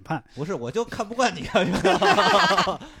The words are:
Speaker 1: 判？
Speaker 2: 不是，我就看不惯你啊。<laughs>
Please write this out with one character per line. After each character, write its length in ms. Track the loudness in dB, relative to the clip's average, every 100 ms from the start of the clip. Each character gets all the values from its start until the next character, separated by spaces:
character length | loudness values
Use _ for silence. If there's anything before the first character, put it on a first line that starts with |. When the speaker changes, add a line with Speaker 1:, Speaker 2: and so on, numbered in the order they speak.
Speaker 1:
判？ 200 | -6 -8 -8 -12
Speaker 2:
不 100 | -8
是， 80 |
我 160 | -6 -6
就 160 | -6 -6
看 220 | -6 -8
不 80 | -2
惯 180 | -2 -2
你 120 | -2
啊。 1300 | 0 2 2 2 4 4 4 4 4 4 2 0 -4
<laughs> 0 | -10 -16